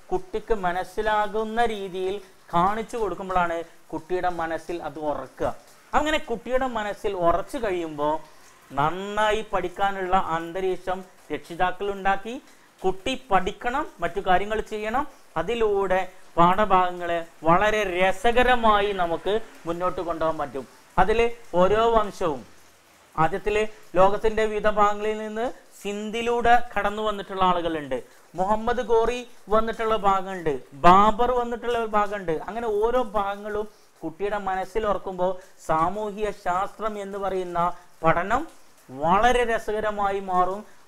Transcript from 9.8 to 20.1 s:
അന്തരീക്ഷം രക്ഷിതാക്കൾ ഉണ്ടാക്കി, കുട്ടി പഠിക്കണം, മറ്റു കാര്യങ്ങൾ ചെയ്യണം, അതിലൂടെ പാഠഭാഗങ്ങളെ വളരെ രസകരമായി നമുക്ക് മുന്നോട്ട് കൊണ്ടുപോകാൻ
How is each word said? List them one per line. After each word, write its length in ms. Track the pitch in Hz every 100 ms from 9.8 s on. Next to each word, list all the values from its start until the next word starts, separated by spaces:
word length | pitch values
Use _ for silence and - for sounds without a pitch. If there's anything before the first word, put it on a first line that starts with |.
| 196 196 185 190
അന്തരീക്ഷം 880 | 175 165 165 175 190 180 - 185 185 - -
രക്ഷിതാക്കൾ 580 | 143 - 170 180 180 202
ഉണ്ടാക്കി, 500 | 196 190 190 226 269 - - - _
കുട്ടി 380 | 190 - 269 262 -
പഠിക്കണം, 560 | 190 180 196 240 269 311 -
മറ്റു 220 | 170 202
കാര്യങ്ങൾ 400 | 190 185 202 220
ചെയ്യണം, 460 | 214 214 214 247 - - - 160
അതിലൂടെ 760 | 170 233 214 196 190 185 180 - - -
പാഠഭാഗങ്ങളെ 880 | 175 190 214 185 180 180 175 170 165 -
വളരെ 640 | 156 175 214 214 196 175 190
രസകരമായി 840 | 185 233 233 247 247 226 208 202
നമുക്ക് 460 | 190 170 160 185 220 - - 160
മുന്നോട്ട് 360 | 170 180 180
കൊണ്ടുപോകാൻ 360 | 170